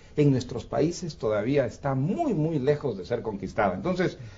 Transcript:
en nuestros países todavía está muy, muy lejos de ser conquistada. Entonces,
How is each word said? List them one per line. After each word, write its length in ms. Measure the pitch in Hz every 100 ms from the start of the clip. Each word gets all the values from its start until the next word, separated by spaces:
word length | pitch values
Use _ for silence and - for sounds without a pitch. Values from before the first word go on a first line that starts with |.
| - -
en 140 | 147
nuestros 360 | 131 - 120 -
países 500 | 120 151 175 170 -
todavía 500 | 113 107 110 143 120
está 300 | - 143 131
muy, 400 | 147 302 320 170
muy 240 | 151 160
lejos 360 | 127 147 139 98
de 100 | 90
ser 180 | 117
conquistada. 500 | 110 98 95 - 101
Entonces, 460 | 92 165 180 165 - -